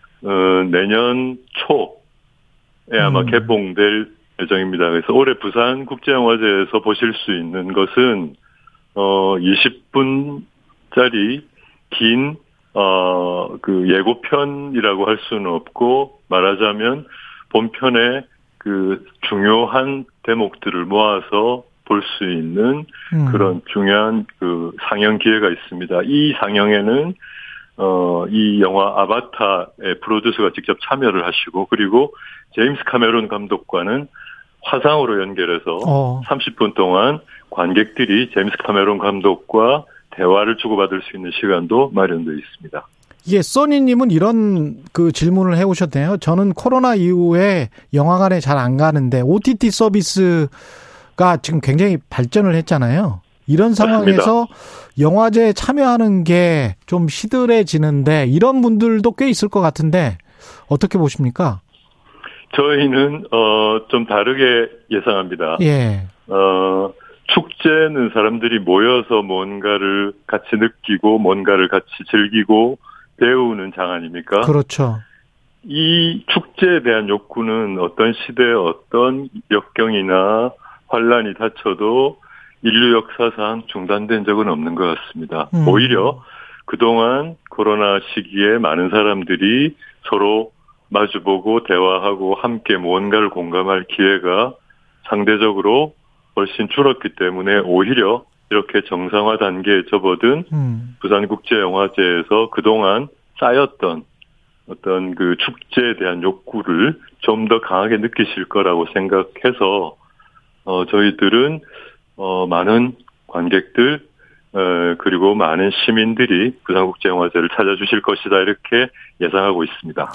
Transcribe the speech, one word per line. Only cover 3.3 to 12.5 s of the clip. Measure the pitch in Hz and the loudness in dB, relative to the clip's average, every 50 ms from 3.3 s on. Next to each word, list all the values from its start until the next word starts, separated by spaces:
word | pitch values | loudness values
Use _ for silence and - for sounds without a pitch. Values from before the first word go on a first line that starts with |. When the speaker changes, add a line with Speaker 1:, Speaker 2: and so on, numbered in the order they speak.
| 117 117 110 113 117 107 101 92 90 95 104 104 104 107 110 - - _ _ _ _ - | 0 0 0 0 0 -2 -2 -2 -2 0 2 2 2 0 -4 -6 -12 _ _ _ _ -10
Speaker 1:
예정입니다. | 92 80 98 95 92 92 92 87 87 85 | -4 -2 -2 0 0 -2 -2 -2 0 0
그래서 | 85 82 82 - - | 0 0 0 2 2
올해 | - 139 131 123 | 2 2 2 0
부산국제영화제에서 | - - 101 - 117 117 123 127 135 135 120 139 127 - - 139 131 120 117 113 113 110 107 101 98 98 87 - 110 | -2 -6 -4 -2 0 0 0 -2 -4 -8 -10 -14 -8 -4 -2 0 2 2 2 2 2 2 2 2 2 0 0 -2 -2
보실 | 95 107 107 - - 113 107 | 0 -2 -2 0 -2 -4 -4
수 | - - - | -4 -6 -6
있는 | 98 87 82 82 85 92 90 92 95 | -6 -4 -6 -6 -8 -8 -8 -4 -2
것은, | 98 95 92 - 123 127 127 113 98 85 76 71 - _ _ _ _ _ _ _ _ _ _ _ | -2 -2 0 2 2 2 2 2 -2 -4 -8 -12 -16 _ _ _ _ _ _ _ _ _ _ _
어, | 101 98 98 98 98 95 95 98 92 | -2 0 0 2 2 2 2 0 0
이십 | 87 92 98 - - - - - _ _ | 2 2 2 2 0 -2 -2 -6 _ _
분짜리 | - 139 135 131 135 135 143 147 143 143 - - _ _ _ _ _ _ _ _ - - 123 123 117 107 101 107 131 147 147 _ _ _ _ _ _ _ _ _ | -2 -2 0 0 0 -2 -4 -6 -8 -12 -14 -18 _ _ _ _ _ _ _ _ 0 2 2 2 2 0 -2 -2 -2 -6 -10 _ _ _ _ _ _ _ _ _
긴, | - - 117 113 113 123 135 147 156 160 _ _ | -6 -2 0 2 2 2 0 -2 -6 -10 _ _